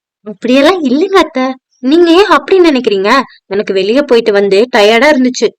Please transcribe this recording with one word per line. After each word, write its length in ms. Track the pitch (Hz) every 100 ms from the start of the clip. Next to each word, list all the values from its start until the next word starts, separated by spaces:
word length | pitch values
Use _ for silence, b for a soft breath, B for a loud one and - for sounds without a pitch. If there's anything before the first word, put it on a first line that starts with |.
| _ _ 202
"அப்படியெல்லாம் 540 | 208 226 254 294 381
இல்லைங்க 360 | 277 269 381 381
அத்தை, 280 | 311 262 262 254 _ _
நீங்க 260 | 247 320 339
ஏன் 200 | 330 403
அப்படி 280 | 302 294 381
நினைக்கிறீங்க? 480 | 339 262 247 202 196 269 - B _
எனக்கு 260 | 196 208
வெளியே 300 | 196 196 247
போயிட்டு 300 | 285 240 -
வந்து 260 | 202 202 190 254
டயர்டா 400 | 240 208 233 285
இருந்துச்சு, 400 | 285 254 254 220